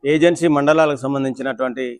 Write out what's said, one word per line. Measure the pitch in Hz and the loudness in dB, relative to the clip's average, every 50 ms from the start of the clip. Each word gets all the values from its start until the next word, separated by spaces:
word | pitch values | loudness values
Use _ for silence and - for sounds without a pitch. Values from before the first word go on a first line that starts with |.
| - | -2
ఏజెన్సీ | 139 151 160 160 175 175 - 165 | 0 2 4 4 2 2 2 0
మండలాలకు | 170 147 143 143 147 156 160 160 151 147 127 131 | 2 2 2 2 2 4 4 4 2 0 -4 -4
సంబంధించినటువంటి | 135 139 139 135 135 123 131 127 135 127 107 131 127 120 127 131 123 120 | -4 -4 -2 -2 -4 -6 -6 -6 -8 -4 -4 -4 -6 -4 -6 -8 -8 -10